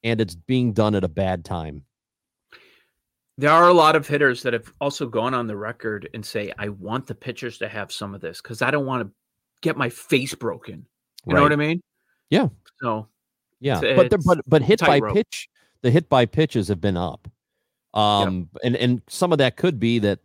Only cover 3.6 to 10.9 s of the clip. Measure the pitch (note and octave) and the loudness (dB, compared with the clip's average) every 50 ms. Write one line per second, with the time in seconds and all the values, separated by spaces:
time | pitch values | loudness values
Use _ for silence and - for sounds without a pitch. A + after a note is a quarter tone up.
3.6 | F3 F3 F3+ E3+ D#3 D#3 D#3 D#3 C#3+ - D3 C#3+ D3 C3+ B2 - - B2+ A#2 A2+ | 8 8 8 8 6 6 4 2 0 0 0 2 2 2 0 0 -2 -4 -4 -4
4.6 | - - _ _ C#3 C#3+ - - D3 A#2+ G#2+ A2 A2+ B2+ C3 B2 A#2+ A2 G#2+ G2+ | -6 -10 _ _ -6 -6 -4 -4 -8 -4 -2 -2 -2 0 -2 -4 -4 -6 -8 -8
5.6 | G#2 A2 A#2 _ - A2+ G#2+ G2+ F2+ - - A2 G2+ - - A2 G#2 G2 - - | -10 -10 -10 _ -8 -8 -8 -8 -10 -12 -12 -12 -12 -8 -8 -6 -6 -6 -8 -8
6.6 | G#2 G#2 G2+ G2 F2+ G2+ A2+ C3 C3 - A2+ _ - C3 A2+ - - A#2+ - - | -8 -8 -8 -10 -10 -8 -8 -8 -6 -10 -14 _ -10 -12 -12 -10 -12 -12 -10 -10
7.6 | A2 G#2+ G2+ G#2+ G2 - - - G#2+ G2+ F#2+ F#2 - E2 F2 - _ - A#2 - | -10 -8 -8 -10 -10 -10 -10 -12 -10 -12 -12 -10 -12 -12 -12 -14 _ -14 -6 -2
8.6 | B2+ B2+ D3+ D3 C#3 C3 C3 B2 A2+ G2 _ _ _ _ _ _ _ _ _ _ | -2 0 0 -2 -2 -4 -4 -6 -6 -8 _ _ _ _ _ _ _ _ _ _
9.6 | - D#3+ - C3 C3 A#2 - - - - D3 C3 C3 C3 - _ A#2+ A2+ E2 - | -4 -4 -2 -2 -4 -4 -4 -10 -2 0 0 0 0 -2 -8 _ -8 -8 -8 -8
10.6 | - - F#2 D#2+ - _ | -14 -16 -18 -18 -18 _